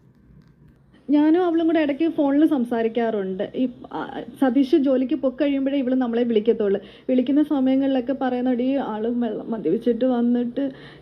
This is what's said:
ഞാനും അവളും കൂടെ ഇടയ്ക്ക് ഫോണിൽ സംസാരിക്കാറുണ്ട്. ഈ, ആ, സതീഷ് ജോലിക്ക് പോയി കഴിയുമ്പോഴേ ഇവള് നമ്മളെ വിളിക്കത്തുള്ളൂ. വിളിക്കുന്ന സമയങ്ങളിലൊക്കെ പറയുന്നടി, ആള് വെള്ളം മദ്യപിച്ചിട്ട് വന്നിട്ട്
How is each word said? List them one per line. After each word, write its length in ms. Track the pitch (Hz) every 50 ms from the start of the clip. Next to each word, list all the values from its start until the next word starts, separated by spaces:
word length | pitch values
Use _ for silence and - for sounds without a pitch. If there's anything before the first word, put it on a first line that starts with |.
| _ _ _ _ _ - - - - - _ _ - - - _ _ _ _ - _ -
ഞാനും 360 | 285 294 302 311 320 359 370
അവളും 220 | 349 320 330 330
കൂടെ 120 | 320 330 330
ഇടയ്ക്ക് 300 | 311 277 285 269 330 330
ഫോണിൽ 380 | 320 - 294 277 277 285 320
സംസാരിക്കാറുണ്ട്. 1040 | 294 311 262 233 240 240 226 226 226 220 240 233 226 220 208 190 190 190 185 202 - -
ഈ, 140 | - 262 247 - - - - -
ആ, 280 | 156 - - - - - - - -
സതീഷ് 340 | 277 262 233 277 269 254 339
ജോലിക്ക് 400 | 330 262 285 262 254 262 247 311
പോയി 180 | - - 262 254 247
കഴിയുമ്പോഴേ 360 | 302 285 277 277 269 277 277
ഇവള് 180 | 285 254 247 262
നമ്മളെ 280 | 262 254 233 226 233 247
വിളിക്കത്തുള്ളൂ. 560 | 233 233 214 208 233 220 - 214 202 196 202 - - - - - -
വിളിക്കുന്ന 340 | 262 254 247 269 269 294 302
സമയങ്ങളിലൊക്കെ 720 | 294 311 269 262 262 262 269 277 269 269 262 240 254 269 262
പറയുന്നടി, 540 | 269 254 247 247 247 254 254 233 247 262 277
ആള് 320 | 277 - - 220 214 214
വെള്ളം 440 | 233 240 240 240 220 214 - - -
മദ്യപിച്ചിട്ട് 540 | 233 214 170 156 175 226 - 240 233 226 254
വന്നിട്ട് 640 | 254 247 240 240 240 240 240 240 240 240 269 277 262 262 - - - - -